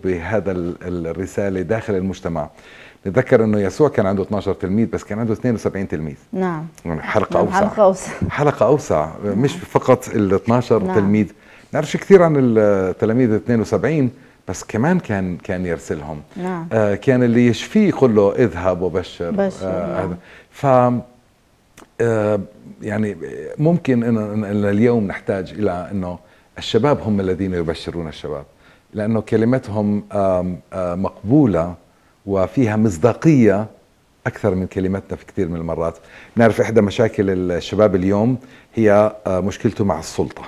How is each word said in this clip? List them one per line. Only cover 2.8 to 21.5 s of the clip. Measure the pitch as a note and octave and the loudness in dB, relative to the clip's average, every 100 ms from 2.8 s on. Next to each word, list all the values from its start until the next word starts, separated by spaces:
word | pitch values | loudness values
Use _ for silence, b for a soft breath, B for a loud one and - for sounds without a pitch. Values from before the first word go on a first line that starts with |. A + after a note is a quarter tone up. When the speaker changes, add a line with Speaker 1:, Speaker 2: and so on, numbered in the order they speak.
| B B G2 | B B -4
Speaker 1:
نتذكر | F#2 B2+ B2 | -2 4 4
إنه | A2 G#2 | 4 2
يسوع | F#2+ - D3 | 0 2 2
كان | - G2 | 2 0
عنده | G2 | 0
اثناشر | F2+ G#2 F#2+ | -2 -4 -4
تلميذ، | F2 F2+ G#2 A2+ | -4 -2 0 0
بس | F2 | -2
كان | - G#2 | -6 -6
عنده | A#2 | -4
اثنين | G#2 B2+ | -2 -2
وسبعين | A2 G2 F#2+ G2 | -2 -2 -4 -6
تلميذ. | D2+ D#2 C#2 - | -6 -8 -10 -10
Speaker 2:
نعم. | F#3 F#3+ D#3+ D#3+ - | -6 -4 -4 -10 -12
Speaker 1:
يعني | E2+ - | -8 -8
حلقة | - G#3+ F#3+ E3+ | -2 -2 0 0
Speaker 2:
نعم، | G3 | 0
Speaker 1:
أوسع. | F#3+ | 2
Speaker 2:
حلقة | G#3 - | 0 4
أوسع. | F#3+ F#3 - - - | 2 2 -6 -8 -6
Speaker 1:
حلقة | - D3 - A2 | 0 0 2 2
أوسع، | D3 - D#2+ D#2 - | 2 0 -2 -2 -6
Speaker 2:
نعم. | G#2 G2 | -4 0
Speaker 1:
مش | C#3 F2+ | 0 -2
فقط | - C#3+ - A#2+ - | -2 0 4 2 2
ال | A2 G2 | 0 2
اثناشر | F#2+ - A#2+ - A2 | 2 2 2 2 2
Speaker 2:
نعم. | F#2 | 2
Speaker 1:
تلميذ. | G#2 G2+ G#2+ G2 - b b b | 2 2 2 0 -4 b b b
نعرفش | C#3+ D3+ - | -6 -4 -2
كثير | - G3 | 6 6
عن | E3 D3 | 8 4
ال-، | B2+ A2 G#2 G2 F#2 F2 | 4 4 4 4 0 0
تلاميذ | A2 A#2+ B2 | 0 2 2
اثنين | G#2 - A#2 | 2 0 0
وسبعين، | G2+ G2 A2+ D#3+ B2 - b b - | 0 0 0 0 0 -2 b b -12
بس | F#2 | -10
كمان | - A2 D3 F#3 | -6 -2 0 0
كان، | - G2 F#2 E2+ | 0 -4 -4 -6
كان | - F2+ F2+ | -6 -6 -4
يرسلهم. | D#2+ - E2 D2 D2+ - - | -6 -6 -8 -8 -12 -14 -10
Speaker 2:
نعم. | F3+ F3+ E3 | -8 -8 -2
Speaker 1:
آه، | A2+ G#2 | 0 0
كان | G2 - B2+ | 0 2 2
اللي | B2 A#2 A#2+ | 4 4 4
يشفيه | A2 - G#3+ G3 | 2 0 2 2
يقول | - A#2+ G#2+ | 4 4 6
له: | G2 | 4
"اذهب | - A#2 F2 F#2 F2+ | 4 0 0 -2 -2
وبشر". | F2+ F#2 F2+ - E2+ | -2 -4 -6 -8 -6
Speaker 2:
بشر، | G2 G3 F2+ F#2+ | -2 -4 -4 -6
Speaker 1:
آه، | F#2 F2 | -4 -4
Speaker 2:
نعم. | F2+ F#2 | -4 -6
Speaker 1:
هذا. | F3 b b b | -8 b b b
ف، | - C#3+ B2+ B2 A#2+ - _ _ _ _ | -4 2 4 4 0 -6 _ _ _ _